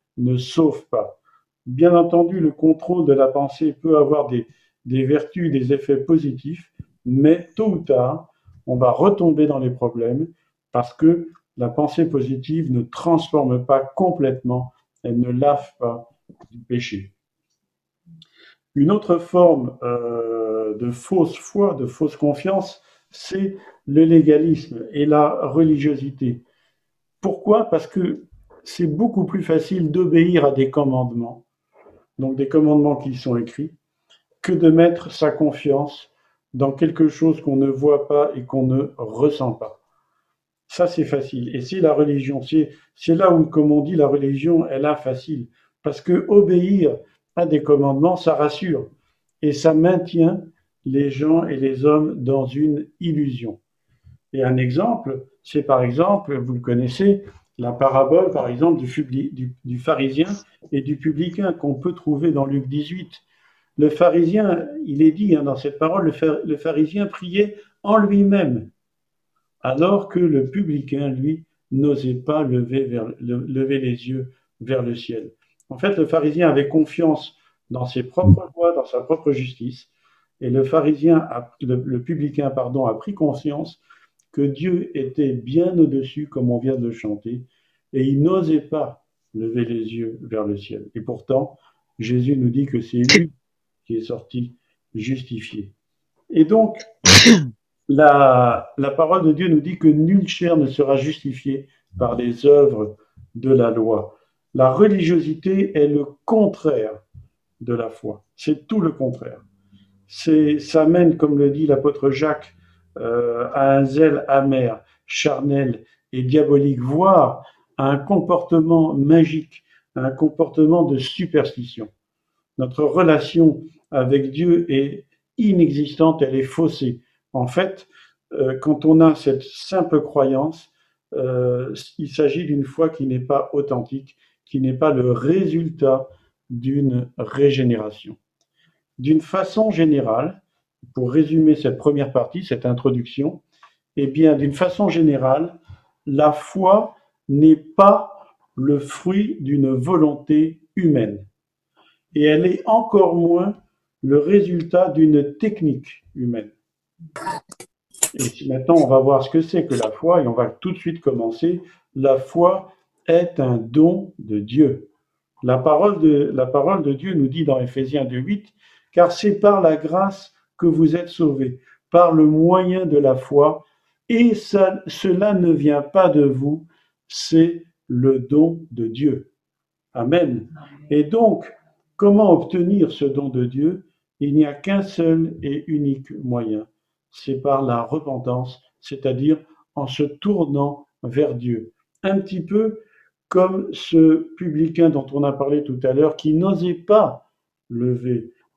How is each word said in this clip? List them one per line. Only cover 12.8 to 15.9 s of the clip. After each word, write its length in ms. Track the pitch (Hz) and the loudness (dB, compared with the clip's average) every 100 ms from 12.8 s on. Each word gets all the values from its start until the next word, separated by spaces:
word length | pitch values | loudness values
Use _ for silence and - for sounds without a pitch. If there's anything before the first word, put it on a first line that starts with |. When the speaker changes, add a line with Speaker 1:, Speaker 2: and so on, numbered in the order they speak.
Speaker 1:
transforme 840 | 117 - 170 165 - 151 131 123 | -4 -6 0 0 0 -2 0 -2
pas 160 | 123 135 | 0 0
complètement, 920 | 135 - 185 139 131 131 123 127 127 _ _ _ | 0 -2 -2 0 -2 -2 -4 -4 -6 _ _ _
elle 180 | 120 117 | -6 -2
ne 100 | 123 | -2
lave 400 | 123 143 143 - - | 0 0 0 -4 -8
pas 320 | 120 | -6